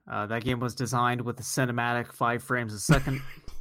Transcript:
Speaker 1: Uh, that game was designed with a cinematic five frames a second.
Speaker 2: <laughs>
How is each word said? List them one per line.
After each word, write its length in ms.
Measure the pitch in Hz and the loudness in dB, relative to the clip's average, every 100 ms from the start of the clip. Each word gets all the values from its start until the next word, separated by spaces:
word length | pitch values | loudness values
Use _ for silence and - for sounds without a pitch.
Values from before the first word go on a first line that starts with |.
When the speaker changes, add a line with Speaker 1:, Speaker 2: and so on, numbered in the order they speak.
| - | -8
Speaker 1:
Uh, 160 | 104 104 | -6 -2
that 160 | 113 | -2
game 160 | 123 123 | -2 -2
was 160 | 123 104 | -2 -4
designed 460 | 120 123 123 123 | -2 2 2 0
with 180 | 117 120 | -4 -6
a 40 | |
cinematic 680 | - - 127 120 120 120 113 | -4 0 0 2 0 0 -2
five 300 | - 120 120 | -2 0 0
frames 300 | - 123 117 | 0 -2 -2
a 60 | 104 | -2
second. 420 | - 139 135 135 - | 6 6 6 -2 -6
Speaker 2:
<laughs> 60 | - - - | -10 -10 -8